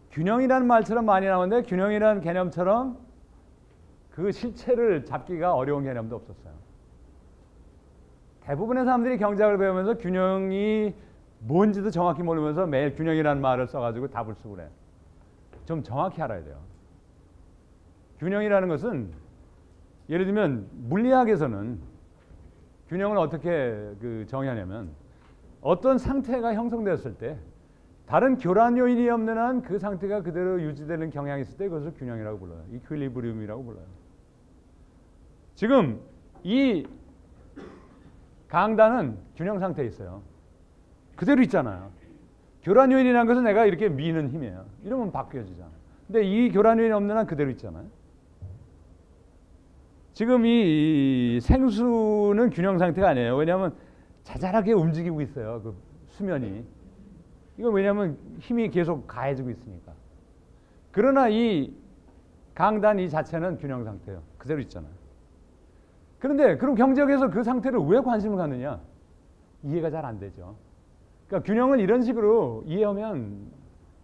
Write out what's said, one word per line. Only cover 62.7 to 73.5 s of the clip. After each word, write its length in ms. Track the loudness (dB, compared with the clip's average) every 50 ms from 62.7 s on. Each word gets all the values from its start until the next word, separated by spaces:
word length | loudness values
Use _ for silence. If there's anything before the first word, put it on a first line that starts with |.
| 2 4 2 2 2 2
이 120 | 0 -2
자체는 480 | -2 -4 -4 -4 -4 -4 -4 -4 -6 -6
균형 260 | -8 -8 -8 -8 -8
상태예요. 380 | -10 -12 -14 -14 -14 -14 -14 -16 -18 -20 -18
그대로 220 | -8 -6 -6 -6
있잖아요. 300 | -6 -8 -12 -14 -16 -16 -18 -20 -20 -20 -20 -20 -20 _ -20 _ -20 -20 _ _ _ -20 _ -20 _ _ _ _ -20 _ -14 _
그런데 380 | -2 0 2 6 6 6 6
그럼 180 | 4 2 0 4
경제학에서 560 | 4 4 4 4 4 4 4 4 4 2 2
그 120 | 0 0 0
상태를 380 | 0 -2 -2 -2 0 0 0
왜 200 | 2 4 4 4
관심을 360 | 4 2 0 -2 -2 -2 -2
갖느냐? 440 | -2 -2 -4 -4 -6 -6 -8 -8 -10 -12 -18 -20 -20 _ _ -20 _ _ _ -20 _ _ _ _ _ -10
이해가 260 | -6 -6 -4 -4 -4
잘 140 | -4 -6 -8
안 140 | -8 -10 -10
되죠. 380 | -12 -14 -14 -16 -18 -18 -20 -20 -20 -20 -20 _ _ _ _ _ -20 _ -20 -20 _
그러니까 200 | -6 -4 -4 -2
균형을 340 | 0 0 2 4 4 4 4
이런 220 | 4 4 4 2 2
식으로 600 | 0 0 2 2 4 4 4 2 0 -4 -6 -8
이해하면, 840 | -6 -2 0 0 0 0 -2 -6 -6 -8 -8 -8 -10 -12 -14 -16 -18